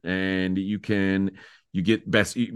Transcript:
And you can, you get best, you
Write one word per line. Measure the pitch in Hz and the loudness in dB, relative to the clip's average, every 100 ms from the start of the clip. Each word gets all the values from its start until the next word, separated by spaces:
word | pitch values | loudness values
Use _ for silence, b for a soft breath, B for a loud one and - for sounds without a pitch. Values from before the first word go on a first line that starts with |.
And | 82 92 95 95 92 92 | -4 -2 0 0 0 -2
you | 98 104 | -2 -4
can, | - 104 98 95 98 - B B B | -2 0 2 2 0 -6 B B B
you | 92 | -4
get | 87 110 - | 0 0 2
best, | 110 98 | 2 2
you | 120 117 | 0 -4